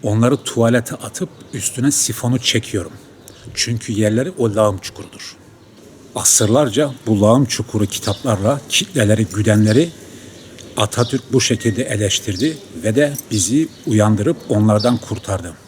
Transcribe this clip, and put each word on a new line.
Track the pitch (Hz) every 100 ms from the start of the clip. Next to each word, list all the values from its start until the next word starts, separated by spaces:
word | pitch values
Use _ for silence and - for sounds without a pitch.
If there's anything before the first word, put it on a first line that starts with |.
Onları | 110 104 120 135
tuvalete | - - 113 120 117
atıp | - 110 - 185 - -
üstüne | 120 107 - 135
sifonu | 143 - 117 120 123
çekiyorum. | - 117 - 101 82 - - - - - -
Çünkü | - - 117 -
yerleri | 104 107 110 143 185
o | 117
lağım | 101 107 95
çukurudur. | - - - - - - - - - - - - -
Asırlarca | - - - 104 120 147 107 147 131 -
bu | 107
lağım | 104 120
çukuru | 143 - 107 110 101
kitaplarla | - - 101 135 107 101 139 -
kitleleri | - - 147 104 107 110
güdenleri | 104 107 107 107 120 170 - - - - - - - - -
Atatürk | 107 - 120 135 -
bu | 131
şekilde | - 113 113 104
eleştirdi | 135 107 101 - - 92 147 160 - -
ve | 127 123
de | 147 143 -
bizi | 107 92 135 160 - -
uyandırıp | 107 104 107 104 165 -
onlardan | 104 107 104 117 120
kurtardı. | - 107 - 98 87 80